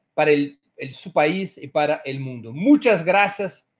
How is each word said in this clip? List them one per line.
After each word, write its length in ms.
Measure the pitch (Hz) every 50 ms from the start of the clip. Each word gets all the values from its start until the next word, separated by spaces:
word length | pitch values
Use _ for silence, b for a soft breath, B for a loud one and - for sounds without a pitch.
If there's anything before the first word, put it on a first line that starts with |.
| _ _ _
para 160 | - 151 151
el, 300 | 147 147 143 143 - _ _ _ _
el, 160 | - 143 135
su 200 | 135 - - 190
país 460 | - 170 151 156 180 190 196 - - -
y 100 | - 139
para 340 | _ - 294 151 151 - -
el 160 | 139 135 135
mundo. 320 | 135 131 127 120 110 117
Muchas 520 | 113 147 190 269 294 285 - 240 214 175 160
gracias 680 | 175 180 196 202 190 - - 202 180 - - _ _ _